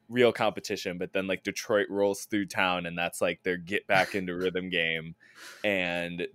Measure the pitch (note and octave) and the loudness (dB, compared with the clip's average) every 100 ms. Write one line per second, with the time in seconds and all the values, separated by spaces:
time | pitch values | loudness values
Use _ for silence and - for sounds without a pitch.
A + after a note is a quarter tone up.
0 | - A#2+ A#2 - G#2+ F#2+ - G2 F#2+ F2 | -4 4 4 6 0 0 -6 -4 -4 -4
1 | F2+ G2 F#2+ F#2 G2+ - - G#2 F#2+ G2 | -2 -2 -2 -2 -4 -6 0 2 2 2
2 | G2+ G2 - G#2 F#2 G#2 F#2 F2+ F2 E2+ | 2 0 -2 -2 -2 0 2 0 -4 -4
3 | F2 - F2+ F2 F#2+ F2+ E2+ G2+ - F#2+ | -4 0 -2 0 -2 -4 -2 -4 2 4
4 | F2 G2+ F2+ F2 F#2 F2+ F2+ F2 E2 E2 | 4 0 -4 -2 -2 -2 -2 0 0 -2
5 | D#2+ - - - - - G#2+ G2 F2 F2 | -6 -14 -20 -20 -18 -4 0 2 0 -2
6 | F2 F2 E2 | -4 -4 -6